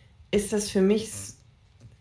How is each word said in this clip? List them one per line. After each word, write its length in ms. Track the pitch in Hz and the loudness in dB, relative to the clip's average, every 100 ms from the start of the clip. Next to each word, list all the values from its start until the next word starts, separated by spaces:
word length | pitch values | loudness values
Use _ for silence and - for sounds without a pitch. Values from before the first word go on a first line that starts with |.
| _ _ - | _ _ -4
ist 220 | 208 208 | -2 0
das 180 | 214 202 | -4 -2
für 100 | 202 | 2
mich 280 | 190 214 - | 4 2 -2
s-, 300 | - - - _ _ _ _ - - | -10 -14 -18 _ _ _ _ -20 -20